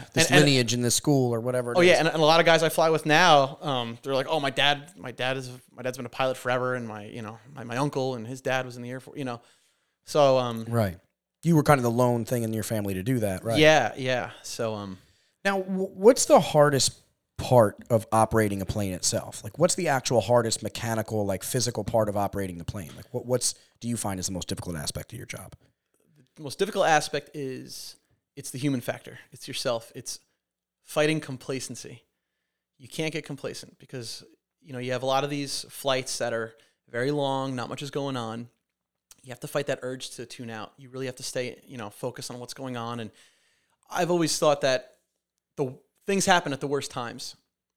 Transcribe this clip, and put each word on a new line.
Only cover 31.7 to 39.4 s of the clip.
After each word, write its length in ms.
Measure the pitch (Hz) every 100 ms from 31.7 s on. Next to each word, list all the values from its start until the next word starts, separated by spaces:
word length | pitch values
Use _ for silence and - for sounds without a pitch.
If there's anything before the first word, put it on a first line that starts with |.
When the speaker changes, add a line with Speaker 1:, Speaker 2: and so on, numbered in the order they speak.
| 123 - 120 _ _ _ _ _ _ _ _
Speaker 2:
You 100 | 120
can't 240 | - 160
get 120 | 156
complacent 540 | - 139 117 90 - -
because, 460 | - 131 113 - - _ _ _
you 100 | 165
know, 60 | 127
you 140 | 123
have 100 | 123
a 40 | 131
lot 160 | 135
of 60 | 143
these 340 | 147 135 - -
flights 500 | - 139 131 127 -
that 140 | 120
are 220 | 117 113 - _ _ _
very 220 | 117 131
long, 440 | 147 139 135 135
not 140 | 127 -
much 140 | 127
is 80 | 139
going 260 | 143 139 131
on. 320 | 113 113 117 _ _ _ _ _ _ _
You 80 | 127
have 100 | 117